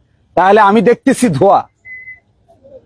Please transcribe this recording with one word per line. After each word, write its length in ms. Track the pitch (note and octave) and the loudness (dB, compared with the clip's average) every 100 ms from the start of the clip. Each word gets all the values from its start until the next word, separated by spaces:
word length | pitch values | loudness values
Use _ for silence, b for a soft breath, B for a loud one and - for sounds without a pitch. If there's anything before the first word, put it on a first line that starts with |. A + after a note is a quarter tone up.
| _ _ _ - | _ _ _ -2
তাহলে 220 | F3+ G#3 G3+ | 2 2 2
আমি 100 | G#3+ G#3 | 2 0
দেখতেছি 360 | A#3 - A#3+ B3 C#3 | -2 -2 -2 -2 0
ধোঁয়া, 220 | D3+ B2 - _ - - - - _ _ _ _ - - | 0 0 -4 _ -20 -20 -20 -20 _ _ _ _ -20 -20